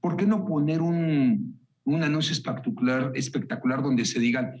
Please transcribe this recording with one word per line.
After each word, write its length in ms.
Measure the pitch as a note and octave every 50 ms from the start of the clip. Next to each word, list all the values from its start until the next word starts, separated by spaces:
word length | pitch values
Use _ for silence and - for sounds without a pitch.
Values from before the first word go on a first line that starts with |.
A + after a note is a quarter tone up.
¿Por 160 | - F3+ E3
qué 80 | F3 G3
no 220 | G3+ A3 G#3 F#3
poner 340 | - E3+ D3 D3 D3+ D#3+ D#3+
un, 760 | E3 E3+ E3+ E3+ E3 D#3+ D#3 C#3+ C3+ B2+ A2+ G2+ - - - - _ _ _ _ _
un 180 | - D3 D#3+ E3
anuncio 300 | D3 D3+ D#3 D#3 - -
espectacular, 800 | - - - A#2 - - A#2+ A2 - B2 B2+ B2+ C3 C3 C3 B2+
espectacular 680 | - - - - C#3 - - B2+ A#2 - B2+ C3 C3+ C3+
donde 220 | C#3+ C3 A#2 A2
se 120 | - - A#2+
digan 340 | A#2 A#2+ A#2+ B2+ B2 G#2+ - -